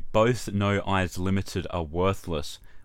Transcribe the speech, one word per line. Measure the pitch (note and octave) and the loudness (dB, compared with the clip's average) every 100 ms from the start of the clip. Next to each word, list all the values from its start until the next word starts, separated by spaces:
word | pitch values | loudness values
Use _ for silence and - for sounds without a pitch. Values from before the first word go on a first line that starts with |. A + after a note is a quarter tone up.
| - | 0
both | A2 A2+ A#2+ - | 4 4 4 0
know | G2+ G2+ G2 - | 0 2 2 2
eyes | F#2+ F2+ - | 0 0 0
limited | F#2 G2 F#2+ G2 D#2+ | 0 0 0 -4 -4
are | F2+ | -4
worthless. | D#2+ E2 F#2 G2 - D#2 - - - - | -4 2 2 2 -2 -4 -4 -8 -14 -16